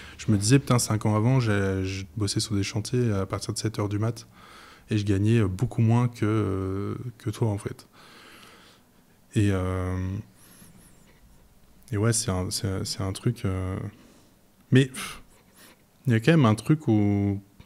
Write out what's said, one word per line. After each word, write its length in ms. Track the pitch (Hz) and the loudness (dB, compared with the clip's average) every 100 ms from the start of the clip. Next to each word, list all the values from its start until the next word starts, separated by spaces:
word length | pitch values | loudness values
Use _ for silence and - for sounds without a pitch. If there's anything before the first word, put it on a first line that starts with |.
| - - | -16 -10
je 140 | - | 0
me 60 | 104 | 0
disais, « 200 | 101 139 | 4 2
Putain, 200 | - 123 | 4 0
cinq 260 | - 110 110 | 2 0 2
ans 100 | 107 | 2
avant, 240 | 113 135 | 4 2
j'ai, 440 | 117 101 98 95 | 2 0 0 -2
je 220 | 95 95 98 113 | -2 -6 -8 -4
bossais 220 | 101 113 | -2 -2
sur 160 | - 101 | -2 -2
des 80 | |
chantiers 480 | 98 110 104 127 120 | -2 -4 -4 -2 0
à 140 | 98 95 | 0 -2
partir 280 | 101 - | -6 -6
de 60 | 104 | -6
sept 180 | 107 - | -6 -4
heures 120 | 104 | -4
du 100 | 104 | -2
mat, 260 | 110 117 - - - - - - - | -2 -4 -14 -20 -20 -20 -20 -20 -4
et 80 | 107 | -2
je 80 | 104 | 0
gagnais, 340 | 98 107 117 | 2 4 4
euh, 80 | 98 | 2
beaucoup 340 | 92 120 - | 0 -4 2
moins 260 | 113 117 120 | 2 4 2
que, 180 | 117 107 | 0 0
euh, 680 | 110 101 95 95 95 104 104 120 - | 0 0 -2 -4 -6 -6 -8 -10 -8
que 100 | - | -8
toi, 200 | - 113 | -2 -2
en 80 | 104 | -2
fait. » 280 | - - - - - - - - - - - _ _ _ _ _ _ 113 | -6 -12 -18 -20 -20 -20 -20 -20 -20 -20 -20 _ _ _ _ _ _ 0
Et, 160 | 101 | 2
euh... 440 | 95 92 92 92 92 92 98 - _ - - - - - - - _ - - _ _ - - - | 2 -2 -2 -4 -4 -4 -6 -10 _ -20 -20 -20 -20 -20 -20 -20 _ -20 -20 _ _ -20 -20 -8
Et 60 | 101 | -2
ouais, 140 | 113 | 0
c'est 180 | 113 - | 0 -2
un, 200 | 92 92 | -2 -4
c'est, 340 | - 101 95 101 | -4 -4 -4 -6
c'est 160 | - | -6
un 120 | 98 | -6
truc, 320 | 98 120 117 98 | -4 -4 -2 -4
euh... 320 | 92 92 98 104 - - - _ _ _ _ _ | -4 -4 -6 -10 -14 -20 -20 _ _ _ _ _
Mais, 160 | 127 135 | 4 4
pff, 340 | - - - - _ _ _ - _ _ _ - | -2 -12 -14 -20 _ _ _ -20 _ _ _ 0
il 80 | |
y 20 | 113 | 2
a 40 | |
quand 120 | 113 | 6
même 140 | 165 135 | 6 6
un 100 | 107 | 4
truc 320 | - 156 - | 2 0 4
où, 540 | 107 101 101 101 98 - _ | 2 4 2 0 -2 -8 _